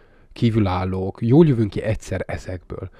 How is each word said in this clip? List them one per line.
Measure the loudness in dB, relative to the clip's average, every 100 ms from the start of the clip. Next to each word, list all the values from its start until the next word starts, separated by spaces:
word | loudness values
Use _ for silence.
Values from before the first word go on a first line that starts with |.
| -20 _ -20
kívülállók, | -2 0 2 2 0 -2 -4 -6 -4
jól | 4 6 6
jövünk | 4 0
ki | -2
egyszer | -4 -4 -4 -8 -6
ezekből. | -10 -10 -12 -12 -12 -12